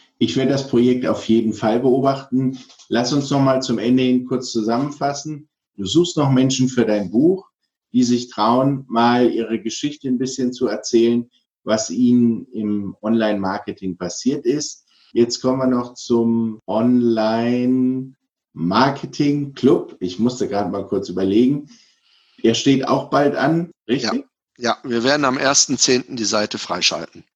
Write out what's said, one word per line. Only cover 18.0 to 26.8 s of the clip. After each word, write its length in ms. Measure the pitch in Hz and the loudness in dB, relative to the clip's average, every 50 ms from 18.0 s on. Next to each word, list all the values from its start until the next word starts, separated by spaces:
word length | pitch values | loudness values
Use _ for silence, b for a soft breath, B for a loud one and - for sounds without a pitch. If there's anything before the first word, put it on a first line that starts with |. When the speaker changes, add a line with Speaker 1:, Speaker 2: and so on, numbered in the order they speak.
| 131 135 135 _ _ _ _ _ _ _ _ - 80 87 95 113 131 139 139 - - - - - 147 143 143 143 143 139 - - - 127 175 - - - - - | -8 -10 -16 _ _ _ _ _ _ _ _ -6 -4 0 2 2 2 2 0 -2 -8 -8 -4 0 0 0 0 0 -2 -6 -4 2 4 4 4 4 2 -4 -10 -8
Speaker 1:
Ich 180 | 92 87 90 95 | -8 -8 -4 -2
musste 300 | 113 120 120 - 101 85 | -2 -2 0 -2 -4 -4
gerade 200 | 98 101 104 87 | -2 -4 -4 -2
mal 160 | 101 101 98 - | -4 -6 -4 -4
kurz 200 | 104 95 95 - | -4 -4 -4 -4
überlegen. 600 | 90 92 95 95 98 113 127 131 147 143 b b b b b b b b b b b b b b b b - | -4 -2 0 2 4 4 4 4 2 -2 b b b b b b b b b b b b b b b b 0
Der 100 | 113 113 | 2 2
steht 320 | - - 139 135 - - | 2 2 2 2 2 2
auch 240 | - 131 139 - - | 0 0 -2 0 0
bald 240 | 143 139 143 143 143 | 0 2 2 2 0
an, 360 | - 127 147 160 170 175 - - _ _ - | 0 0 0 0 0 -2 -4 -10 _ _ -4
richtig? 240 | 120 - 120 - | -4 -2 -2 -4
Speaker 2:
Ja. 80 | - 277 - - _ _ _ _ _ - | -4 -6 -8 -10 _ _ _ _ _ -6
Ja, 200 | 120 117 113 - - | -4 -4 -4 -4 -4
wir 200 | 135 117 117 113 | -4 -2 0 0
werden 220 | 131 143 151 147 | 2 2 2 0
am 120 | 131 127 131 | 0 0 0
ersten 400 | 135 135 143 - - - 135 117 | 0 0 2 2 0 0 0 0
zehnten 400 | - - 127 123 131 - - 123 | 2 2 2 0 0 -4 -8 -6
die 80 | 110 | -4
Seite 320 | 98 113 107 107 107 - 107 | -2 0 -2 -2 -2 -6 -10
freischalten. 640 | - - - - | -8 -8 -6 -2